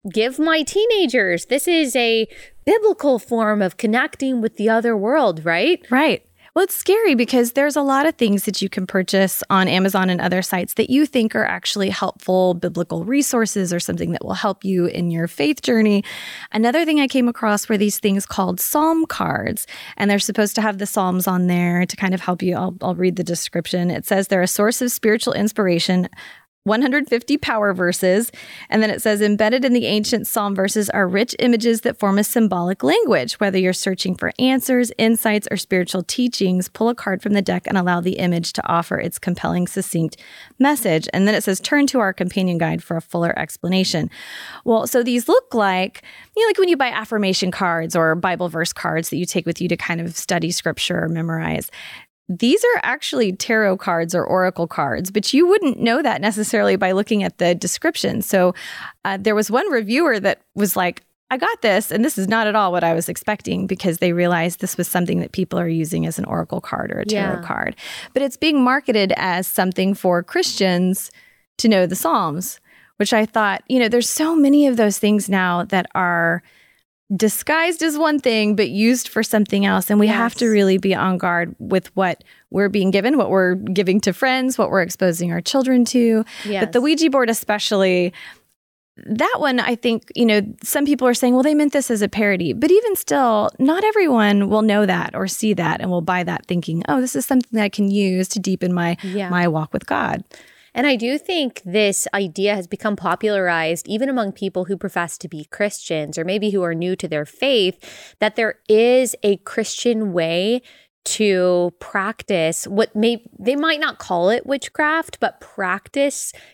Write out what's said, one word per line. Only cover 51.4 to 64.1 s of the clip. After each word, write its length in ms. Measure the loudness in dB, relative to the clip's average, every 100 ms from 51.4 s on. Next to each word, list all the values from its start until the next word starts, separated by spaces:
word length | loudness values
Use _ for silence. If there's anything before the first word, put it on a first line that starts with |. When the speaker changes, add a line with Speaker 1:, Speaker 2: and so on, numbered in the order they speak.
| -4 -6 -8 -14 -20 -20 -20 _ -10
Speaker 2:
These 320 | -2 2 2
are 180 | 2 0
actually 500 | -2 -4 -4 0 0
tarot 460 | 0 0 2 2 0
cards 360 | 0 0 0
or 80 | -2
oracle 440 | 0 2 0 0 -4
cards, 440 | -2 -2 -2 -2
but 220 | -4 0
you 140 | 4 4
wouldn't 340 | 4 2 0
know 220 | 0 2
that 180 | 0 0
necessarily 560 | -2 -2 0 2 2 2
by 160 | 2
looking 300 | 0 0 0
at 160 | 0 0
the 160 | 0
description. 640 | 0 -2 -4 -2 -2 -4 -4
So, 340 | 0 2 2 0 -10 -14 -16 -10 -8
uh, 100 | -4
there 160 | 0
was 160 | 0 0
one 160 | 0 0
reviewer 500 | -2 0 0 2 2
that 220 | 0 -2 _
was 220 | -2 -2 0
like, 280 | -2 -4 _ _ -6
"I 80 | -4
got 240 | -2 0
this, 280 | 2 2 0
and 140 | 0
this 140 | 0 0
is 100 | -2
not 180 | 0 0
at 80 |
all 160 | 2 2
what 140 | 2
I 80 | 0
was 160 | 0 -2
expecting," 580 | -6 -6 -6 -4 -4 -4
because 300 | -4 -2 0
they 160 | 0